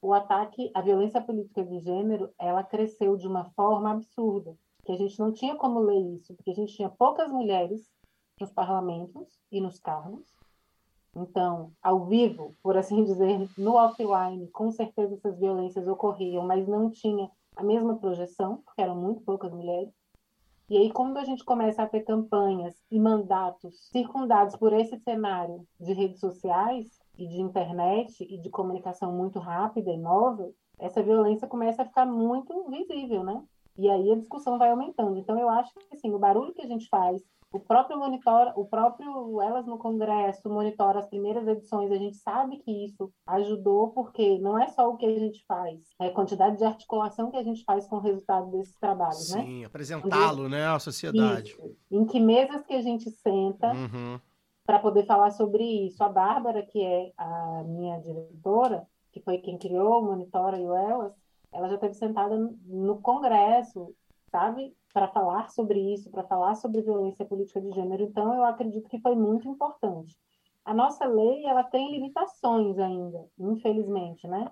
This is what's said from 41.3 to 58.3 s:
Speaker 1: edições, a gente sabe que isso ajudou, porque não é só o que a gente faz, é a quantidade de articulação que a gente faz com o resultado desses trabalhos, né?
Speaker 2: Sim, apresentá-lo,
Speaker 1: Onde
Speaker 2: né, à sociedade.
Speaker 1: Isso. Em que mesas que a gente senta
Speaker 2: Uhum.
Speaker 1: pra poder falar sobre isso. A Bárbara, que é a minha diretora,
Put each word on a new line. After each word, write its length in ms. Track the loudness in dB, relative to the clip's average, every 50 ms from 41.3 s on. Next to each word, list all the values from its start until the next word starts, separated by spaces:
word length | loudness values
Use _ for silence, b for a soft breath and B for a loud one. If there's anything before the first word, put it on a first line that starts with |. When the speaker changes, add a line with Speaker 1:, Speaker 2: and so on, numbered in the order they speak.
| -2 -2 0
Speaker 1:
edições, 420 | 0 -2 -2 -2 -6 -4 -2 0 0
a 80 | 0
gente 200 | -2 -2 -6 -8
sabe 400 | -8 _ -4 -2 -2 -2 -2 -4
que 280 | -10 -8 -8 -6 -6 -6
isso 240 | -10 -10 _ -12 -12 _ _ _
ajudou, 640 | -2 -2 -2 0 -2 -4 -2 2 2 4 4 4 2
porque 460 | 0 -6 -6 -6 -2 2 4 4 4 2
não 200 | 0 0 2 2
é 80 | 0
só 220 | 0 4 2 2 2
o 80 | 2
que 80 | 0 0
a 140 | 0 0 0
gente 260 | -2 -4 -6 -8 _
faz, 340 | _ -4 -4 -4 -6 -8 -12 _ _ _ _
é 60 | -6
a 60 | -4 0
quantidade 440 | -2 -2 -2 2 4 4 4 4
de 80 | 2 0
articulação 640 | 0 0 -2 -8 _ -2 -2 -2 -4 -4 -6 -6 -4
que 60 | -4
a 60 | -4 -4
gente 200 | -4 -6 -6 -2
faz 240 | -2 -2 -2 -2
com 80 | -4 -6
o 60 | -4
resultado 500 | -2 -2 -2 -2 -2 -2 -2 -2 -2 -2
desses 260 | -6 -6 -6 -8 _
trabalhos, 560 | _ -2 -2 0 0 -2 -2 -2 -6 -8 -6 -6
né? 80 | -6
Speaker 2:
Sim, 220 | -6 -6 -10 -12 -14
apresentá-lo, 800 | -14 -12 -12 -10 -8 -10 -6 -4 0 4 4 4 4 4 0 -4
Speaker 1:
Onde 80 | -4
Speaker 2:
né, 160 | -4 -2 0
à 100 | 0 0 -2
sociedade. 720 | -2 -6 -10 -8 -6 0 2 4 4 4 2 0 -4 -10
Speaker 1:
Isso. 260 | -16 -18 -18 -18 -18 _ _ _
Em 160 | 0 0 0
que 140 | 2 2 4
mesas 460 | 6 6 6 6 4 4 -2 -8 -8
que 80 | -4 -4
a 80 | -2
gente 280 | -2 -2 -4 -4 -6 -10
senta 640 | -16 _ _ 0 2 2 0 0 -2 0 -2 -2
Speaker 2:
Uhum. 480 | 0 -2 -6 -8 -8 -8 -8 -8 -10 -12 _ _ _ _ _ _ _ _ _
Speaker 1:
pra 140 | 4 4 4
poder 260 | 4 6 4 4 4
falar 260 | 6 6 6 6 4
sobre 320 | 4 2 -2 2 2 2 2
isso. 400 | 2 0 -2 -2 -4 -2 0 0
A 60 | 2
Bárbara, 520 | 4 4 4 4 2 0 0 -2 -2 -2
que 220 | -6 -4 _ -2 0
é 300 | 2 0 0 -2 -4 _
a 460 | -10 -8 -8 -6 -6 -6 -6 -6 -8 -8
minha 360 | -8 -8 -6 -6 -6 -8 -8
diretora, 840 | -10 -10 -10 -10 -12 -14